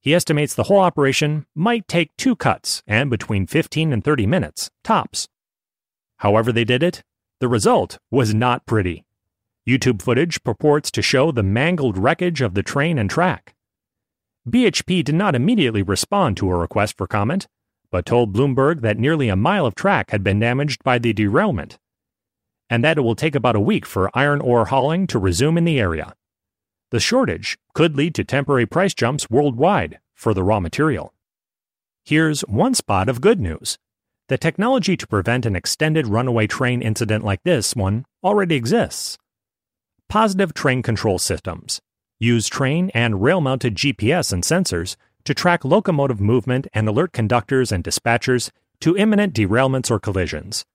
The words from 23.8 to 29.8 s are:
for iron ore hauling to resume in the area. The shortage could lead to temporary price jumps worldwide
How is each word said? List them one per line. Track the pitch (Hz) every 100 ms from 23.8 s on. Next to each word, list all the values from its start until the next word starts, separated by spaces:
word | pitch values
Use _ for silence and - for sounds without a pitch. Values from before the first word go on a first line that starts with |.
| -
for | - 95
iron | - 143 143
ore | 123 120 110
hauling | 135 135 170 185
to | 117
resume | 95 85 143 165
in |
the | 170 147
area. | 98 80 76 - _ _ _ _ _ _ _
The | 120
shortage | - 247 254 85 98 - _
could | - 165 139
lead | 165
to | 160
temporary | - 135 143 135 117
price | 160 190
jumps | - 117 147 -
worldwide | 120 147 117 156 196